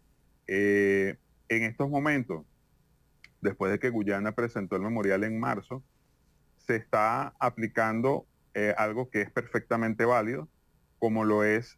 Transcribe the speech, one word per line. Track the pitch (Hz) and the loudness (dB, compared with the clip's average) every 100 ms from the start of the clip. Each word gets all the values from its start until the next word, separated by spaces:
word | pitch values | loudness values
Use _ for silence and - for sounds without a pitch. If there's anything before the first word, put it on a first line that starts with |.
| _ _ _ _ - | _ _ _ _ -4
eh, | 95 101 101 98 98 98 - _ _ - | 0 4 4 4 4 0 -4 _ _ -4
en | 113 | -2
estos | 113 117 143 | -2 -2 -2
momentos, | 143 151 143 120 82 - _ _ _ _ _ _ _ - - | 0 0 0 -2 -8 -10 _ _ _ _ _ _ _ -20 -6
después | 104 95 98 | -4 -2 -2
de | 104 | 0
que | 127 | -2
Guyana | 117 101 98 104 | -2 -2 -2 -2
presentó | 101 117 113 95 95 | -2 -4 -4 -4 -4
el | |
memorial | 104 113 98 95 | -2 -2 0 0
en | 110 110 | 0 -2
marzo, | 123 110 - 131 - _ _ _ _ _ _ _ | -4 -4 -6 -14 -14 _ _ _ _ _ _ _
se | - 113 | -4 -2
está | - 110 107 120 139 - | 0 0 2 0 -4 -2
aplicando, | 127 - 113 - 110 110 131 139 - _ _ | -4 -2 -4 0 0 2 0 0 -4 _ _
eh, | - 104 107 | -2 -2 0
algo | 107 110 127 | -2 -2 -4
que | 107 | -2
es | 101 | -2
perfectamente | - 117 117 - 117 117 110 117 | -4 -4 -4 -2 -2 0 2 2
válido, | 123 107 135 160 _ _ _ _ - | 4 2 -4 -10 _ _ _ _ -4
como | 117 110 107 | 0 2 2
lo | 104 | 4
es | 104 107 120 | 4 2 -2